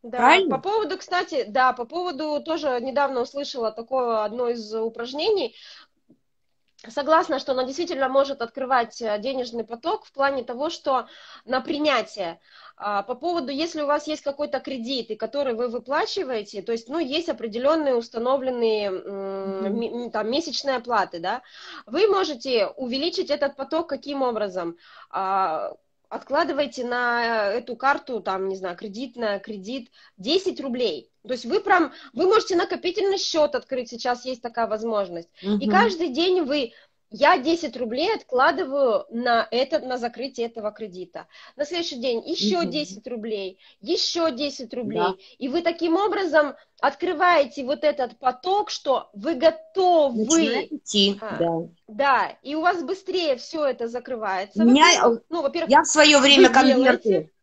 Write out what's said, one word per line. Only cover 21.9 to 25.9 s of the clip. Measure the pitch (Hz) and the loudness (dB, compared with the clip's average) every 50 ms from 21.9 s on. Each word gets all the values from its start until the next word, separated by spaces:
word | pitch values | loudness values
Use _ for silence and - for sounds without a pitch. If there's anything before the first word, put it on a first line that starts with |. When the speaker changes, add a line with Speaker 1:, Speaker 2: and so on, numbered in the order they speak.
| 226 320 415 | 0 2 4
Speaker 1:
можете | 427 392 392 381 311 294 233 - 269 247 226 196 | 4 4 2 0 -2 -4 -8 -4 -2 0 2 0
увеличить | - - - 262 240 240 269 294 349 349 - 359 226 | 0 -2 -8 -6 -4 -4 -2 -2 -2 -2 -4 -2 -2
этот | 285 294 285 277 277 | -2 0 0 -2 -2
поток | - 269 269 320 320 339 330 | -6 -8 -4 -2 -4 -2 -4
каким | 277 269 - 277 285 269 | -6 -8 -6 -8 -4 -2
образом? | 262 247 233 214 208 196 180 180 170 170 170 _ _ - - - - _ | -2 -2 0 -2 -4 -4 -4 -6 -6 -6 -8 _ _ -20 -20 -20 -20 _
А, | - - 190 190 196 196 190 170 160 156 101 - - _ _ _ | -6 -4 -2 0 0 0 0 0 -2 -4 -4 -6 -10 _ _ _